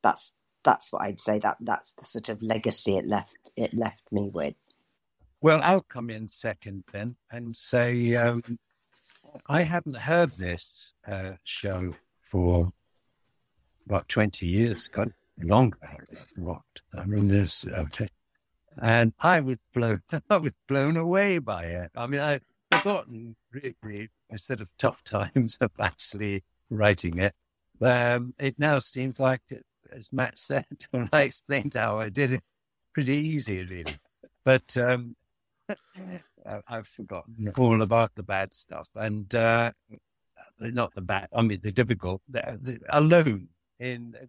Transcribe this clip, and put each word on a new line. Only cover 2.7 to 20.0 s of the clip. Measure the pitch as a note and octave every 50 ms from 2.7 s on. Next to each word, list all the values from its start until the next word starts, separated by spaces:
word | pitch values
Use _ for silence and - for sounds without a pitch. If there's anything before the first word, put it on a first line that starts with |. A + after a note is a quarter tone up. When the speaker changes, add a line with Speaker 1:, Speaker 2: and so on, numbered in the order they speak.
| - - - A2 G2
Speaker 1:
it | F#2+ -
left, | - G#2 G2 F#2 _ _ _ _ - _
it | - A#2 - -
left | A#2 A#2 G#2+ - - _ _
me | G#2+ G2+ G2+ G2
with. | F#2+ E2+ D2 D2 D2+ _ _ _ _ _ _ _ _ _ _ _ _ _ _ _ _ _
Speaker 2:
Well, | - D#3+ D#3 D#3 C#3
I'll | E3 F#3+ F#3+
come | - _ - B2+ A#2 A#2
in | A2+ G#2+ A2
second | G#2 - - - A#2 G#2 _ - G#2+ G2 G2 F2+ -
then | - G2+ G#2 A#2+ B2 _ _ _
and | - A#2+ A#2+ A#2 A#2
say, | - - - - B2 A#2+ A#2+ B2 A#2+ A#2+ A#2 A#2
um, | A#2+ A#2+ A#2+ A#2+ A#2 - - A#2 - _ _ _ _ _ _ _ _ _ _ _ _ _ - - - _
I | - C#3+ D#3+ F3
hadn't | D#3 F3 F3 - D#3 C3+
heard | A2+ A2 C#3+ E3 F3 E3+ C#3 -
this, | - F#2 F2+ F2 E2+ - - - - - - _ _ _
uh, | - G#2 F#2+ F#2+ F#2+ F#2+ F2+ _
show | - - - - G2+ F#2+ F2+ F#2 F2 D2+ - _ _ _ _
for | _ - - F#2 F2+ F2 F2 F2+ F2 F2+ - _ _ _ _ _ _ _ _ _ _ _ _ _ _ _ _ _ _ _ _ _ _
about | - G2+ F2 -
twenty | - - A2+ G#2+ G2+ - - F2
years, | F2 F2+ G#2 A#2 A#2+ G#2+ - -
quite | - - - G#2+ A#2 - _ _ _ _
long | - E2 E2 G2+ A#2 C3 A2+ - _
back, | - - - - - _ - - - _ _
rocked. | - F2 F2 E2+ - _ _ _ - _ _ -
I | - -
mean, | G2 G#2 G#2 G2+
this, | G2 G2 G2+ G2 E2 - - -
okay. | - - F#2 D#2+ D2+ - - A2 F#2+ _ _ _ _ _ _ _ _ _ _ _ _ _ -
And | A#2+ A2+ A2+ A#2+ A#2 A2+ - _
I | - E3 F3+ E3
was | C#3 C3 B2 A2+ _ _ _
blown, | B2 A#2 A2+ G#2+ F#2